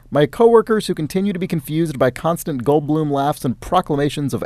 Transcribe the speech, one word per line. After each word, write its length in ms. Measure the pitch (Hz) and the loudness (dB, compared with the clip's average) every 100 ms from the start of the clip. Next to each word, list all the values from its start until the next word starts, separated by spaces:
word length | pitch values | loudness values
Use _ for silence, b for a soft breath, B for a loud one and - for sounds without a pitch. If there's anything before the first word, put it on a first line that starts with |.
| b | b
my 160 | 143 151 | 0 0
coworkers 640 | - 233 226 214 214 - | 4 4 6 4 0 -2
who 80 | 170 | -4
continue 380 | 147 190 202 | -2 -2 -2
to 60 | 180 | -2
be 60 | 185 | -4
confused 540 | 170 - 156 165 131 | -4 -2 -2 -2 2
by 100 | 131 | 0
constant 540 | - 160 170 - 135 | 0 -4 -4 -4 -4
Goldblum 480 | 117 151 147 156 151 | 2 2 2 -2 0
laughs 320 | 139 143 147 | 0 0 -2
and 160 | 135 110 | -4 -4
proclamations 720 | - 180 - 143 143 151 139 | 0 0 0 0 -2 -2 -4
of 120 | 110 | -4